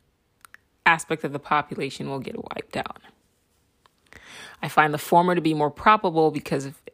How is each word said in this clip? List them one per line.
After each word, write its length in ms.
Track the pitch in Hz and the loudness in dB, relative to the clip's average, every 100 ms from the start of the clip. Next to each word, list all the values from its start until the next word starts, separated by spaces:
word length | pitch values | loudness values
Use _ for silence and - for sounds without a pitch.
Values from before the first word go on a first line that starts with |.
| _ _ _ _ - - _ _ | _ _ _ _ -20 -20 _ _
aspect 400 | 175 160 - 160 | 0 2 0 -6
of 80 | 151 | -4
the 80 | 143 | -6
population 680 | - 151 143 127 139 - 139 | -2 -2 -2 -6 -8 -8 -8
will 120 | 135 | -8
get 160 | - - | -8 -10
wiped 400 | - - - - | -10 -12 -10 -8
out. 240 | - - - _ _ _ _ _ _ _ _ _ _ - - - - - | -8 -12 -20 _ _ _ _ _ _ _ _ _ _ -20 -20 -20 -20 -10
I 60 | 151 | -2
find 260 | - 151 | 2 2
the 40 | 147 | 0
former 360 | - 175 180 | 2 4 4
to 80 | 175 | 2
be 100 | 160 | 0
more 180 | 156 147 | 0 -2
probable 600 | - 220 214 190 165 156 | 2 4 4 4 2 2
because 340 | 151 - 139 | 0 -4 -6
of, 160 | 135 - - | -6 -14 -20